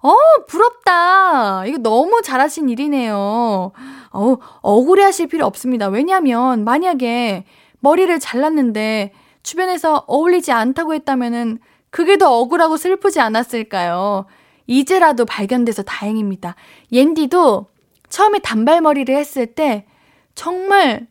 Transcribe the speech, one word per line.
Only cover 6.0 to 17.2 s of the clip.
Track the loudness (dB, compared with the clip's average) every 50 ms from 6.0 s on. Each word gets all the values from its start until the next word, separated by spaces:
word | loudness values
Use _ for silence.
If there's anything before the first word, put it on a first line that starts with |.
| 0 0 0 0 2 0 0 0 0 0 0 -2 0
만약에 | 0 0 0 0 -2 -2 -2 -2 -2 -2 -2 -2 -4 -4 -6 -10 _ _ _ _ _ _ _
머리를 | 2 2 4 4 2 2 0 -2
잘랐는데 | -4 -6 -4 -2 -2 0 0 0 0 0 -2 -2 -4 -2 -2 -4 -4 -6 _ _ _ _ _ _
주변에서 | _ -10 -4 -4 -2 -2 -2 -2 0 0 0 0 -2
어울리지 | -2 -2 0 2 2 2 0 0 0
않다고 | -2 0 0 -2 -2 -4 -4 -4 -6
했다면은 | -4 -4 -4 -4 -2 -2 -4 -4 -4 -4 -6 -8 -8 _ _ _ _ _ _
그게 | -6 -2 2 2 4 4
더 | 4 4 4 2
억울하고 | 0 0 2 0 2 2 0
슬프지 | -2 -2 -2 -2 0 0 -2 0 2
않았을까요? | 0 0 0 -2 -4 -4 -6 -8 -8 _ -6 -4 -4 -2 -2 -2 -2 -2 -4 -4 -6 _ _ _ _ _ _ _ _
이제라도 | 0 0 0 2 2 2 4 4 4 4 2 -2
발견돼서 | -4 -2 -6 -4 -2 0 0 0 -2 -2 -6
다행입니다. | -8 -10 -10 -8 -6 -6 -4 -4 -4 -4 -6 -8 -10 -16 -16 _ _ -20 -20 _ _ _
옌디도 | 2 2 2 2 2 0